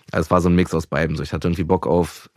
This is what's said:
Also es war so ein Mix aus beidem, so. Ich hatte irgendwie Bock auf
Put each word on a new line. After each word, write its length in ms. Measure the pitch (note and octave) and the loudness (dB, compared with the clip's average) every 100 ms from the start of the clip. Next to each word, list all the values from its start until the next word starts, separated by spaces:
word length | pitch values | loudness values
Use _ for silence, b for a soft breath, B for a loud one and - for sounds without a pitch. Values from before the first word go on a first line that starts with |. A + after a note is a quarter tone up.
| B | B
Also 140 | - E2 | -4 2
es 40 | |
war 80 | F2+ | 2
so 100 | F2 | 4
ein 60 | F2 | 4
Mix 160 | F2+ E2 | 2 -2
aus 100 | - | -4
beidem, 300 | D2 D#2+ D#2 | -4 -2 -4
so. 80 | |
Ich 100 | D2+ | -6
hatte 140 | D#2+ F2 | -4 -2
irgendwie 160 | E2+ | -2
Bock 240 | D#2 F2+ - | 0 0 2
auf 420 | E2+ E2+ - - | 0 0 -6 -20